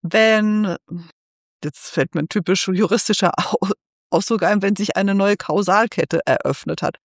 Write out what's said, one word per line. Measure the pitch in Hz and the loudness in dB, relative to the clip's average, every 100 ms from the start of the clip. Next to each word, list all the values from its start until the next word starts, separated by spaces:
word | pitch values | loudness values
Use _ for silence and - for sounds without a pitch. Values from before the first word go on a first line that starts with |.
wenn, | 170 226 220 220 214 214 208 170 _ 175 170 _ _ _ _ _ | 0 4 4 4 2 0 0 -4 _ -14 -14 _ _ _ _ _
jetzt | 151 - - | -10 -10 -6
fällt | - 170 | -2 -2
mir | 170 | -2
ein | 160 | -2
typisch | 214 175 190 - | -2 0 -2 0
juristischer | 185 220 240 - - 185 | 0 2 0 0 0 0
<laughs> | - | 0
Au-, | - - 190 - _ _ _ | -2 -2 -2 -4 _ _ _
Ausdruck | 170 - 226 | -2 0 0
ein, | 175 208 | 2 2
wenn | 196 202 | 0 0
sich | 208 190 | -2 0
eine | 196 196 | 0 2
neue | 196 202 | 2 0
Kausalkette | - 160 185 202 226 - - - - | 0 -2 2 2 2 -2 -2 -2 0
eröffnet | 131 - 143 - 156 | 0 0 -4 -6 -4
hat. | 135 - | -6 -6